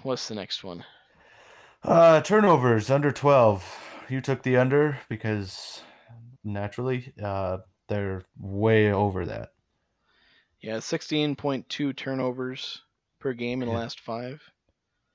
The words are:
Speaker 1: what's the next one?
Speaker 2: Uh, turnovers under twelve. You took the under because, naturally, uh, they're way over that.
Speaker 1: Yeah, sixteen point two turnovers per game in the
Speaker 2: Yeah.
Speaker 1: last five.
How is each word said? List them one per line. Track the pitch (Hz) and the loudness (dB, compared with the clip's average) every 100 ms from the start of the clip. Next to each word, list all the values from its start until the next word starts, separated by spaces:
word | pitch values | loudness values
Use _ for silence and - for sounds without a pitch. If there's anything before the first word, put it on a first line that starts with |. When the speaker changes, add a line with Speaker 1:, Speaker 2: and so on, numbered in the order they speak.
Speaker 1:
what's | 135 123 - | -8 -8 -6
the | |
next | 107 90 - | -10 -10 -12
one? | 95 87 - _ _ _ _ _ - - - _ | -12 -16 -18 _ _ _ _ _ -20 -20 -20 _
Speaker 2:
Uh, | - 170 165 156 | 2 8 8 8
turnovers | 147 214 196 156 123 110 104 | 6 4 6 6 6 2 2
under | 143 147 | 2 2
twelve. | - 143 135 113 95 - - - - - | 2 4 6 6 4 -6 -16 -18 -18 -8
You | 131 | -6
took | 139 131 | -4 -2
the | 131 127 | 2 2
under | 127 143 151 135 - | 4 4 2 -2 -10
because, | 110 110 104 98 - - - - _ _ 117 117 127 | -6 -4 -4 -6 -12 -16 -18 -20 _ _ -20 -20 -14
naturally, | 107 101 104 - 131 127 127 - | -8 -6 -6 -6 -4 -4 -8 -10
uh, | 101 98 92 95 - _ - | -6 -4 -4 -6 -10 _ -6
they're | 104 98 95 - - | -4 -4 -6 -10 -16
way | 98 101 110 110 104 | -8 0 4 4 4
over | 98 104 92 87 | 2 0 -2 -6
that. | 104 - _ _ _ _ _ _ _ _ _ _ _ | -8 -14 _ _ _ _ _ _ _ _ _ _ _
Speaker 1:
Yeah, | 107 110 | -8 -8
sixteen | - 165 - 151 151 135 | -6 -8 -4 -2 -2 -4
point | 143 131 - | -4 -6 -8
two | - 143 | -6 -6
turnovers | 131 135 131 127 127 127 131 - - _ _ _ _ | -6 -8 -4 -4 -6 -8 -10 -14 -16 _ _ _ _
per | 135 | -8
game | 120 120 127 | -6 -6 -4
in | 117 | -4
the | |
Speaker 2:
Yeah. | 117 | -4
Speaker 1:
last | 117 - | -6 -12
five. | - 113 123 151 _ _ _ _ _ _ _ | -10 -10 -10 -14 _ _ _ _ _ _ _